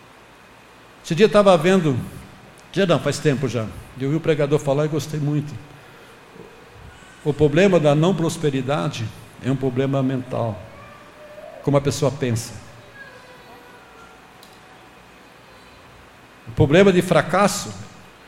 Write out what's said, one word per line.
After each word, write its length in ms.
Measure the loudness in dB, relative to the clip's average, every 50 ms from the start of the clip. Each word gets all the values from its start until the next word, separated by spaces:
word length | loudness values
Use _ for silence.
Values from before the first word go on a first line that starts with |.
| -20 -20 -20 -20 -20 -20 -20 -20 -20 -20 -20 -20 -20 -20 -20 -20 -20 -20 -20 -14 -8 -4
Esse 60 | 2
dia 80 | 4 4
eu 40 |
estava 300 | 6 6 6 6 6 6
vendo, 400 | 6 4 4 2 4 2 2 0 -2 -4 -8 -12 -18 -20 -20 -20 -20 -20 -20 -20 -20 -20 -8
já 140 | -4 -2 0
não, 140 | 2 2 0
faz 180 | 0 -2 -4
tempo 300 | -2 0 0 0 0 -2
já. 180 | -4 -4 -4 -6 -6 -10 -14 -18 -18 -12 -8
Eu 120 | -4 -4
vi 40 | -4
um 40 | -2
pregador 400 | 0 0 0 0 0 0 0 0
falar 260 | 0 0 0 0 0
e 40 | -2
gostei 300 | -2 -4 -6 -6 -6 -6
muito. 320 | -4 -2 -2 -2 -4 -6 -10 -16 -18 -20 -20 -20 -20 -20 -20 -20 -20 -20 -20 -20 -20 -20 -20 -20 -20 -20 -20 -20 -20 -20 -20 -20 -20 -20 -20 -20 -20 -20 -18 -8 -6
O 80 | -4 0
problema 460 | 2 2 2 4 4 4 4 4 4
da 160 | 4 4 4
não 180 | 4 2 2 2
prosperidade 960 | 0 -2 -2 -4 -2 -2 -2 -2 -2 -2 -4 -4 -4 -4 -4 -6 -6 -8 -10 -10 -14 -20 -20 -18 -8 -4
é 80 | -4
um 40 | -4
problema 480 | -2 -2 -4 -2 -2 -2 -2 0 -2 -2
mental. 580 | -2 -2 -4 -6 -6 -6 -4 -4 -4 -6 -8 -12 -18 -20 -20 -20 -20 -20 -20 -20 -20 -20 -20 -20 -20 -20 -20 -20 -20 -18 -8 -2
Como 120 | 0 0
a 60 | 0
pessoa 300 | 0 -2 -2 -2 -2 -4
pensa. 420 | -2 -4 -4 -4 -4 -4 -6 -10 -14 -18 -18 -20 -20 -20 -20 -20 -20 -20 -20 -20 -20 -20 -20 -20 -20 -20 -20 -20 -20 -20 -20 -20 -20 -20 -20 -20 -20 -20 -20 -20 -20 -20 -20 -20 -20 -20 -20 -20 -20 -20 -20 -20 -20 -20 -20 -20 -20 -20 -20 -20 -20 -20 -20 -20 -20 -20 -20 -20 -20 -20 -20 -20 -20 -20 -20 -20 -20 -20 -20 -20 -20 -20 -20 -20 -20 -20 -20
O 40 | -4
problema 420 | 0 0 2 4 6 6 6 6 6
de 80 | 4
fracasso 720 | 2 2 2 2 2 2 0 2 2 0 0 -4 -10 -12 -14 -14 -16 -18 -20 -20 -20 -20 -20 -20 -20